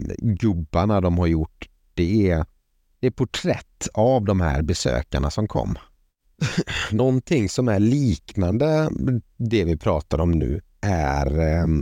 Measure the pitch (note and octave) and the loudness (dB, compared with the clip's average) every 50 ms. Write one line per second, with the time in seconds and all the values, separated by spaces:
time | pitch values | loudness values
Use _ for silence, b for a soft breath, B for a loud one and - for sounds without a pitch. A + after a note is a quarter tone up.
0 | - - - - - A2+ G2+ - A2+ A2 F2+ E2+ D#2+ - - E2+ F#2 G#2+ G#2+ G2 | -6 -8 -6 -4 -2 -2 0 0 0 0 0 -2 -4 -2 -2 0 2 2 2 2
1 | F#2 F2+ E2+ F2 F2+ E2+ E2 D#2 D#2 - _ - - - _ _ _ _ _ - | 2 2 2 2 2 2 2 0 -2 -4 _ -16 -20 -20 _ _ _ _ _ -2
2 | E2+ E2+ G#2 A2 G2 F#2 E2+ D#2+ E2 - _ _ _ _ _ _ _ _ _ _ | 0 2 2 2 4 2 2 0 -2 -4 _ _ _ _ _ _ _ _ _ _
3 | B2+ B2+ - - C3 - - - - F3+ - - - _ _ - - - - G#2+ | -4 -2 -2 -2 -4 -4 -4 -4 -4 -4 -4 -4 -6 _ _ -12 -12 -6 -2 0
4 | A2 B2+ C3 B2 F#2 G2 G2 F#2 F2 D#2 C2+ C#2+ D#2 - F2 - - - A#1+ B1 | 2 2 2 2 2 0 0 2 2 0 0 0 0 -2 -2 -2 -2 -2 -2 -2
5 | - - - C#2 C#2 D2 - G#2+ G#2+ - - - G1+ G1+ - - - _ _ _ | -4 -4 -4 -2 -2 -2 -2 -4 -4 -2 -2 -4 -2 -4 -6 -8 -10 _ _ _
6 | _ _ _ _ _ _ _ - D#3 A#2+ - F#3 - - - - - - G#2 G#2+ | _ _ _ _ _ _ _ -6 -6 -4 -4 -4 -6 -4 -6 -6 -4 -2 0 0
7 | B2+ C3 C3 C3 - - F3+ B2+ G#2 F#2 - - B2+ A#2+ G#2 G2 G#2 A2+ C3+ D3 | 2 2 0 0 0 0 0 0 0 0 0 -2 0 2 2 2 2 2 2 2
8 | C#3 A#2 D#2+ - _ - - G2+ F2+ F2 G2 A#2 C#3+ D#3+ D#3 D#3 D#3 - - - | 2 0 0 -2 _ -6 -4 -2 0 0 0 0 2 2 2 0 0 -2 -2 -4
9 | - C3+ B2+ A2+ - _ _ - A#2 A2 A2+ G#2 E2+ E2+ E2 - - G#2+ E2+ D2+ | -2 -2 -2 -2 -4 _ _ -6 -2 0 0 2 2 2 0 0 0 0 0 0
10 | - - - D#2 F2 E2+ E2+ D#2 C#2 A#1+ D2 - - _ _ _ - G2+ F#2 D#2+ | -2 -2 -2 0 2 2 2 2 2 0 -2 -4 -8 _ _ _ -2 0 0 0
11 | D2 C#2 C#2 C#2 C#2+ C2+ D2 D#2+ E2 D#2 D#2+ E2+ E2+ E2 D#2+ D2 | 0 0 0 0 0 0 0 0 2 2 2 2 2 2 0 0